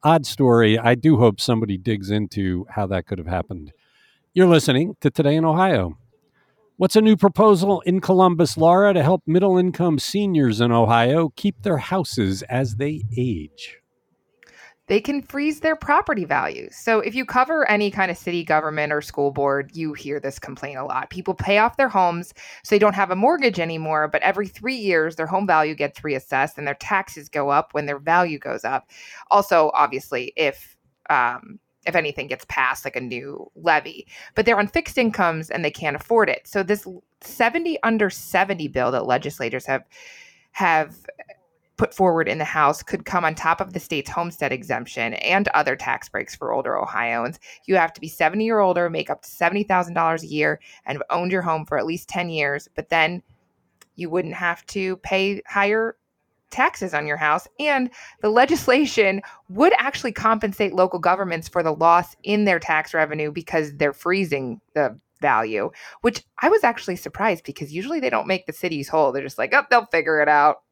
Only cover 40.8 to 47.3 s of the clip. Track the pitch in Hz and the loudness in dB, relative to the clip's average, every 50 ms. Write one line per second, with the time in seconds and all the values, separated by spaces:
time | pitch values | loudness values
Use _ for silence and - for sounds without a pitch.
40.8 | 156 156 - - _ - - _ - _ - _ _ _ _ _ _ _ _ - | 0 -2 -8 -20 _ -20 -20 _ -20 _ -20 _ _ _ _ _ _ _ _ -4
41.8 | - - - - 196 185 165 165 160 - - 160 151 151 - 160 151 139 156 - | -4 -4 0 0 2 2 2 2 0 -2 -2 -4 -6 -4 0 2 2 2 2 0
42.8 | - - - - - - - 185 170 160 160 - - 160 165 - 190 185 180 175 | -6 -8 -8 -8 -8 -4 -4 -2 -2 -2 -4 -2 -2 -2 0 -2 -4 -8 -8 -12
43.8 | - - 165 147 139 - - - 170 175 165 - - 135 127 127 110 - 127 117 | -10 -8 -8 -8 -8 -8 -6 -6 -6 -6 -6 -6 -6 -4 -4 -6 -6 -6 -6 -6
44.8 | 120 - - 131 117 113 110 - - - 175 196 202 - - 156 151 139 127 - | -6 -10 -8 -6 -6 -6 -6 -6 -4 0 0 0 0 2 0 0 0 0 -2 -4
45.8 | - - 123 117 - - _ - - - - - - 123 113 123 135 117 107 98 | -4 -6 -6 -6 -8 -10 _ -8 -8 -8 -12 -10 -6 -4 -4 -4 -2 -4 -4 -4
46.8 | - - - - 117 120 113 117 117 123 | -4 -4 -4 -4 -4 -4 -4 -4 -4 -6